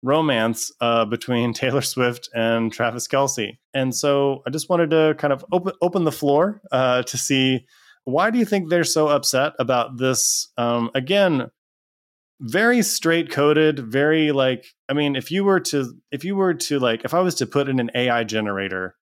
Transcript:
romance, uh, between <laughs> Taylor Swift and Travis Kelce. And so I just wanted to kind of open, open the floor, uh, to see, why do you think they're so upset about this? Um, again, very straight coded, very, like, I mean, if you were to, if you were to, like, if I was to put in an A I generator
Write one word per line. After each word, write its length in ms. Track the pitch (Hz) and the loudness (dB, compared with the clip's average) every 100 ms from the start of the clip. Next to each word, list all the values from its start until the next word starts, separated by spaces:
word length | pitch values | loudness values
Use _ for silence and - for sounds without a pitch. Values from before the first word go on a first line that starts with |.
romance, 680 | 123 147 156 123 113 113 - _ | 2 0 2 0 0 -2 -8 _
uh, 240 | 120 117 110 | 0 2 0
between 480 | 113 - 123 120 | -4 -4 -2 -2
<laughs> 80 | 117 | -2
Taylor 200 | 135 135 | -2 -2
Swift 460 | 131 - 123 120 - | -2 -2 -2 -2 -10
and 380 | 117 113 117 113 | -4 0 0 -2
Travis 340 | - 120 120 - | -2 -4 -4 -2
Kelce. 500 | 135 139 127 104 117 _ | 0 0 -2 -6 -10 _
And 220 | 139 131 120 | -4 -4 -2
so 480 | 147 139 139 135 127 | 0 2 0 -2 -6
I 40 | |
just 200 | 147 - | -8 -2
wanted 200 | 180 165 | 0 2
to 260 | 160 156 151 | 4 2 2
kind 140 | 147 | 0
of 140 | 135 - | -2 -2
open, 180 | 180 180 - | -2 -2 -2
open 220 | 175 185 | -2 0
the 80 | 165 | -2
floor, 500 | - 143 143 185 208 - | 0 2 4 2 -2 -4
uh, 320 | 131 131 127 | 0 2 0
to 140 | 123 131 | -2 -6
see, 480 | - 135 131 131 - _ _ _ - | 0 2 2 0 -4 _ _ _ -4
why 260 | 135 202 | 0 2
do 80 | 233 | 2
you 60 | 226 | 0
think 240 | 202 165 | 0 2
they're 160 | 175 160 | 0 2
so 240 | - 151 | 2 2
upset 440 | 147 131 131 143 - | 2 2 0 0 -2
about 380 | 127 127 117 127 | 0 0 0 -2
this? 540 | 131 131 - - - - | 0 0 0 -2 -6 -4
Um, 320 | 120 120 117 135 | -2 0 -2 -4
again, 560 | 131 196 190 147 123 _ _ _ _ _ _ _ _ _ | 0 2 2 2 -4 _ _ _ _ _ _ _ _ _
very 420 | 120 147 226 247 | -4 0 2 2
straight 480 | 196 - 165 165 160 | 0 0 0 0 0
coded, 500 | - 147 151 156 139 117 | 0 2 4 4 2 -4
very, 400 | 123 147 160 151 | 0 2 2 2
like, 360 | 139 131 127 - _ _ | 2 2 0 -8 _ _
I 60 | |
mean, 220 | 143 147 135 | 0 0 -2
if 120 | 131 | -4
you 140 | 180 | -2
were 160 | 196 190 | 2 2
to, 340 | 180 143 131 - _ | 2 -2 -4 -8 _
if 120 | 143 | -10
you 120 | 165 196 | -6 -2
were 180 | 190 160 | 0 0
to, 240 | - 143 | -2 0
like, 240 | 127 113 | 0 0
if 100 | - | -2
I 60 | 170 | 0
was 160 | 185 - | 0 -2
to 100 | 120 | -2
put 220 | 143 135 | -2 0
in 120 | 131 | -2
an 100 | 120 | -2
A 160 | 127 123 | -2 0
I 140 | 120 | 0
generator 720 | 113 110 104 98 98 92 92 _ | -2 -4 -4 -4 -4 -6 -8 _